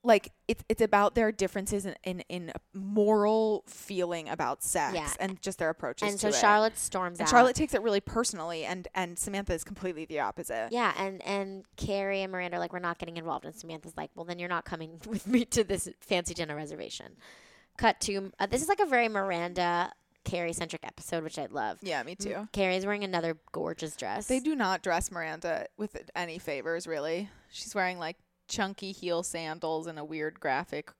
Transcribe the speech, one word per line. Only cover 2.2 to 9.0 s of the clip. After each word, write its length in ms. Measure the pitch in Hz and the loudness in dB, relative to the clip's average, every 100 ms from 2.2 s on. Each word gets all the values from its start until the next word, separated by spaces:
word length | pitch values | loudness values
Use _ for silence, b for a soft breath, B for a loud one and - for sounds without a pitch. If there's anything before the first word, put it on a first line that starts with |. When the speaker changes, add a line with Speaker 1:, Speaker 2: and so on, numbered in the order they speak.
| - | -6
Speaker 1:
in 240 | 180 165 - _ | -8 -8 -10 _
moral 880 | 196 190 208 208 214 208 220 220 208 - | -8 0 4 6 6 6 6 4 2 -2
feeling 600 | - - 190 175 170 156 | -18 -6 -2 0 -2 -4
about 340 | 156 131 139 | -2 -2 -2
sex 320 | - 180 143 175 | -2 0 0 0
Speaker 2:
Yeah. 140 | 151 - | -4 -4
Speaker 1:
and 220 | 190 190 | -4 -4
just 160 | 196 - | -8 -2
their 100 | 160 | -2
approaches 380 | - 127 - 208 | 0 -4 -2 -2
Speaker 2:
And 100 | 202 | 2
so 100 | 214 | 2
Speaker 1:
to 80 | 202 | 6
it. 20 | |
Speaker 2:
Charlotte 380 | 214 208 220 - | 8 8 6 0
storms 420 | - 190 180 175 | -2 -2 -2 0
Speaker 1:
And 80 | 156 | 8
Speaker 2:
out. 40 | |
Speaker 1:
Charlotte 240 | 247 254 - | 10 10 6
takes 160 | 311 | 2
it 80 | 226 | 2
really 180 | 220 202 | 4 2
personally, 640 | - 226 240 196 165 165 | 2 0 0 -2 -6 -4
and, 240 | 139 185 180 | -4 -6 -4
and 240 | 190 | -4